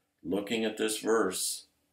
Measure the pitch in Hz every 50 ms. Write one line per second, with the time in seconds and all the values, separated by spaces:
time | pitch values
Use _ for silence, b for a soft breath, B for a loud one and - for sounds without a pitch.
0 | _ _ _ _ - - - 104 - - 120 110 113 110 107 - 110 107 107 -
1 | - 107 110 110 101 92 92 - - - - - - _ _ _ _ _